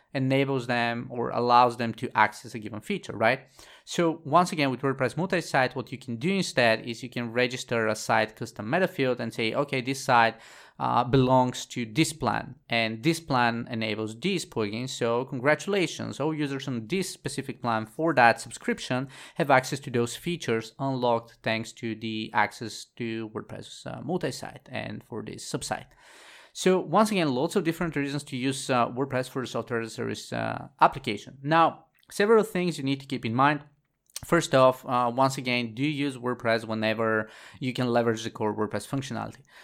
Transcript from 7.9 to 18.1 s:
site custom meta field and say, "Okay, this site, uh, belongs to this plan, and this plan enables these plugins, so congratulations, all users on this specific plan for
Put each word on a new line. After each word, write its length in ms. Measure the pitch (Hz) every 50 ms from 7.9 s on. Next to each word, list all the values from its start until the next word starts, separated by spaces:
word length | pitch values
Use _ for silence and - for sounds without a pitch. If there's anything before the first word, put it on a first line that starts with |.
| 107
site 400 | - - - 117 110 110 110 -
custom 340 | - 123 - - - 104 110
meta 180 | 147 185 190 180
field 320 | - - 135 127 123 120
and 140 | 120 113 -
say, 200 | - 117 110 -
"Okay, 280 | 127 147 143 139 131
this 220 | 120 127 139 135 -
site, 320 | - 123 117 117 113 110 - - - - - - - _ -
uh, 240 | 131 123 120 120 123
belongs 640 | 127 127 135 127 127 131 127 127 127 - - -
to 200 | - - 131 120
this 280 | - 107 151 160 - -
plan, 420 | - 127 110 104 113 - - 123 _ _ -
and 340 | 117 117 113 110 113 110 113
this 160 | 165 165 165
plan 480 | - - 139 123 120 117 117 117 117 -
enables 500 | 123 113 110 110 107 107 110 107 110 117
these 260 | 123 190 196 165 -
plugins, 440 | - - 120 107 101 104 113 127 135
so 360 | - - 123 117 117 120 131
congratulations, 920 | - 139 127 117 147 151 151 - 196 202 202 170 143 - - 110 113 110 -
all 140 | 135 156 156
users 340 | 147 151 139 139 139 135 143
on 200 | 127 117 110 107
this 220 | 175 196 190 -
specific 520 | - - - 139 - - - - 120 -
plan 240 | - 120 113 110 110
for 280 | 107 - - 156 165